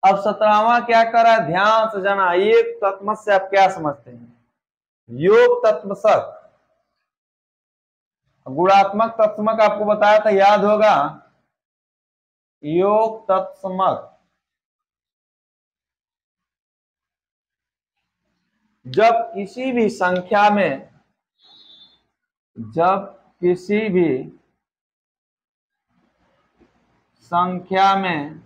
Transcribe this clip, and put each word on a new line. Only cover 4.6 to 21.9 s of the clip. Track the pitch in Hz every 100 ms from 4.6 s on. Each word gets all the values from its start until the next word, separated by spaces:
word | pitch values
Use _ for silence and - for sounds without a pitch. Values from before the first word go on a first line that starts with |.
| _ _ _ _ _
योग | 120 170 226 247 - 220
तत्मक, | 170 196 196 214 175 - - _ _ _ _ _ _ _ _ _ _ _ _ _ _ _ _ _ _ _ _ -
गुणात्मक | 135 180 196 196 208 226 226
तत्मक | 214 214 214 220
आपको | 214 208 208
बताया | 208 208 214
था, | 214
याद | 196 196 208
होगा, | 202 214 214 170 147 156 _ _ _ _ _ _ _ _ _ _ _ _ _ _
योग | 147 165 196 214 220 -
तत्समक। | - 190 196 - 190 185 185 135 - _ _ _ _ _ _ _ _ _ _ _ _ _ _ _ _ _ _ _ _ _ _ _ _ _ _ _ _ _ _ _ _ _ _ _ _ _ _ _ _ _ _ _ _ _ _ _ 127
जब | 131 226 233 -
किसी | 190 196 - 262
भी | 240 214
संख्या | - 180 180 180 202 208
में, | 208 175 139 - _ _ _ _ _ _ _ _ - _